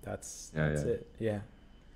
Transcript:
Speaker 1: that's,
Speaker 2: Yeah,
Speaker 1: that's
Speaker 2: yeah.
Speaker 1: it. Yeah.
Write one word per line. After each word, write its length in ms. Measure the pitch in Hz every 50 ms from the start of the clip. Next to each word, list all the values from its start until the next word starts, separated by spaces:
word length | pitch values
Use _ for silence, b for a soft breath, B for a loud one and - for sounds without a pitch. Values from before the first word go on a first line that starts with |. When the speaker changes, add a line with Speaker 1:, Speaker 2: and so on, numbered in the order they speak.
| -
Speaker 1:
that's, 500 | 98 101 - - - - - - - -
Speaker 2:
Yeah, 140 | 78 78 76
Speaker 1:
that's 160 | 76 73 73
Speaker 2:
yeah. 60 | -
Speaker 1:
it. 160 | 117 - - - - -
Yeah. 220 | 110 110 104 104 104 - - - - - b b b b b